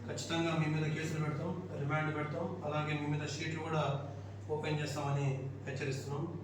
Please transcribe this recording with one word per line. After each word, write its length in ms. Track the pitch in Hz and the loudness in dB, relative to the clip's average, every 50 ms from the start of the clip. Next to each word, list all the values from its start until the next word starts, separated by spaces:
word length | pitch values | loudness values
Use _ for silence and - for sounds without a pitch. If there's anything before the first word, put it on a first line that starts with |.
| - - | -6 -4
ఖచ్చితంగా 500 | 143 - - - 170 165 165 165 165 165 | -4 -4 -2 0 2 2 4 4 4 4
మీ 80 | 156 | 4
మీద 180 | 151 156 156 156 | 4 4 4 2
కేసులు 400 | 151 156 160 156 156 156 156 151 | 2 2 0 0 0 0 2 2
పెడతాం, 460 | 147 139 151 175 175 185 - - - 151 147 | 2 0 0 0 0 -2 -2 -4 -4 -4 -2
రిమాండ్ 360 | 143 139 147 156 156 151 151 | 0 2 2 2 2 2 0
పెడతాం, 460 | 151 143 - - 170 170 - - - - | 0 0 -2 -2 -2 -2 -2 -2 -2 -2
అలాగే 340 | 151 151 151 151 151 151 147 | 0 0 0 2 2 0 0
మీ 80 | 147 147 | 2 2
మీద 200 | 147 147 - - | 2 0 0 -2
షీట్లు 320 | - - 165 160 160 160 | -2 -2 -2 -2 -2 -2
కూడా 520 | 156 160 160 156 147 139 135 135 - - - - - - - - - - | -2 0 2 2 2 2 0 0 -2 -6 -6 -8 -8 -8 -8 -8 -4 -2
ఓపెన్ 300 | 151 151 - 156 151 151 | -2 0 2 2 2 2
చేస్తామని 720 | 151 143 139 143 143 143 139 143 143 139 - - - - - - - 139 | 0 0 -2 0 0 2 2 2 4 2 2 0 -2 -4 -6 -6 -6 -4
హెచ్చరిస్తున్నాం. 720 | - - 147 139 139 - - - 220 220 175 - - - | -4 -2 -2 -2 -2 -2 -2 -2 -2 -2 -2 -2 -4 -6